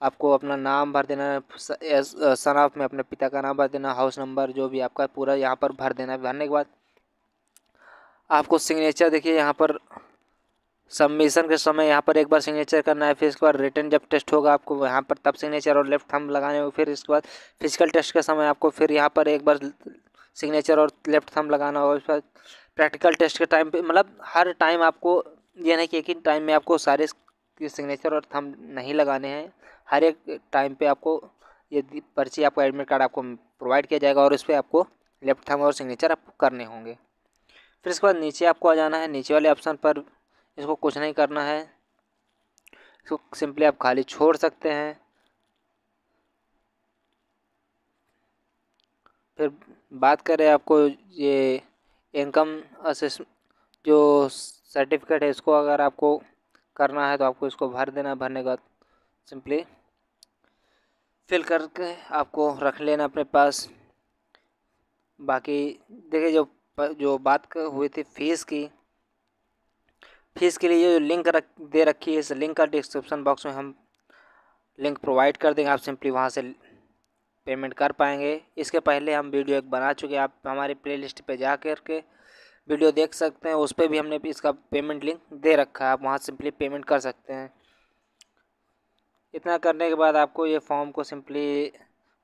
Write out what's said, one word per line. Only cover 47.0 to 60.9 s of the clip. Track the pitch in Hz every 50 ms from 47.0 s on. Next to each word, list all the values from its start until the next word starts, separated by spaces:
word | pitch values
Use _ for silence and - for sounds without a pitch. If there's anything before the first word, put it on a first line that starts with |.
| _ _ _ _ _ _ _ _ _ _ _ _ _ _ _ _ _ _ _ _ _ _ _ _ _ _ _ _ _ _ _ _ _ _ _ _ _ _ _ _ _ _ _ _ _ _ _ -
फिर | 151 143 147 _ _ _ _ _ _ _
बात | 139 127 135 135 151 -
करें | - - 160 156 156 151
आपको | 151 143 _ - 156 151 147 143 139 _ _ _
ये | _ 156 143 139 139 135 135 131 131 131 _ _ _ _ _ _ _ _ _ _ -
इनकम | 143 139 143 135 156 156 156 156 156 156 _ - - 165
असेस-, | 160 139 - 156 135 - - - _ _ _ _ _ _ _ _ _ _ _ -
जो | 151 151 147 147 147 143 143 139 131
सर्टिफिकेट | - - - - - _ _ _ - 143 139 139 156 139 - - 160 143
है | 147 143
इसको | 131 - - 156
अगर | 151 147 147 147 147 143
आपको | 143 139 - - 151 147 151 151 - _ _ _ _ _ _ _ _ _ _
करना | - 143 135 143 147 143 139
है | 143
तो | 139 135
आपको | 131 127 - 143
इसको | 135 - - 139 127
भर | 123 127 135 135
देना | 135 143 139 139
है। | 135
भरने | 131 131 131 131 131
के | 127
बाद | 127 123 - _ _ _ _ _ _ _ _ _ _ _ _ _ _
simply | 139 131 127 135 143 160 170 _ _ _ _ _ _ _ _ _ _ _ _ _ _ _ _ _ _ _ _ _ _ _ _ _